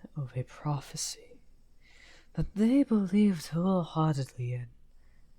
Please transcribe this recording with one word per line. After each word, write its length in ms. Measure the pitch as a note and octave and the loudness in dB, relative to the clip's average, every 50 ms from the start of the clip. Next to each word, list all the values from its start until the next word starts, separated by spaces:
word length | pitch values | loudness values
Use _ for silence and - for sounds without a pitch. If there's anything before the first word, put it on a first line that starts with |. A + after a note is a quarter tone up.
| - - - | -20 -14 -10
of 160 | D3+ C#3+ B2 - | -8 -8 -6 -6
a 80 | C3 B2+ | -8 -8
prophecy 960 | - - - - D#3 D3 C#3+ - - - D3+ - - - - - - - - - - - - - - - - - - - - - - - - - - - | -8 -12 -8 -4 -4 -4 -4 -6 -8 -10 -10 -8 -8 -10 -12 -16 -20 -20 -20 -20 -20 -20 -20 -20 -20 -20 -20 -20 -20 -20 -20 -20 -20 -20 -20 -20 -12 -6
that 220 | - D#3+ - - | -4 -4 -4 0
they 280 | G3 G#3+ A3+ B3 C#4 C#4 | 0 2 4 4 4 4
believed 640 | - A3+ G#3+ G3+ F#3 F3 G#3 G#3 G#3 F#3+ D#3+ C#3+ - | 4 2 2 2 2 4 4 4 4 4 2 -4 -4
wholeheartedly 1040 | - E3 F3 F#3+ F#3+ F#3 E3+ - - D#3+ D#3 D#3+ D3+ C3+ C3+ - - - B2 B2 B2 | -4 0 2 2 2 2 0 0 -2 0 2 2 2 0 -2 -6 -6 -8 -6 -6 -6
in, 140 | B2 B2 A#2+ - - - - - - - - - - - - - | -6 -8 -10 -14 -20 -20 -20 -20 -20 -20 -20 -20 -20 -20 -20 -20